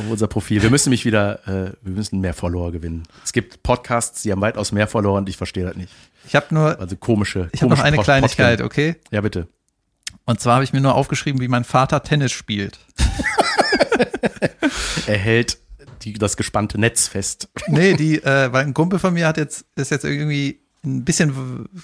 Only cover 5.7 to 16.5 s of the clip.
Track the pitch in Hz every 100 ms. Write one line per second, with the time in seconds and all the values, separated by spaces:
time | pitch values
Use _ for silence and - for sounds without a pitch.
5.7 | 92 90 - _ _ - 143 - 160 156
6.7 | - 90 95 - 107 101 95 85 - 127
7.7 | 135 147 147 104 135 113 - 123 113 120
8.7 | - 156 165 _ 104 101 90 82 _ _
9.7 | _ _ _ - - - 113 123 123 135
10.7 | 135 139 131 139 147 147 131 127 123 120
11.7 | 127 135 147 - 151 131 - - 104 101
12.7 | - _ - - - - 831 - 855 -
13.7 | 831 - 427 - - 226 - - - 302
14.7 | - - - - 104 107 117 117 - _
15.7 | - - - 110 104 104 - -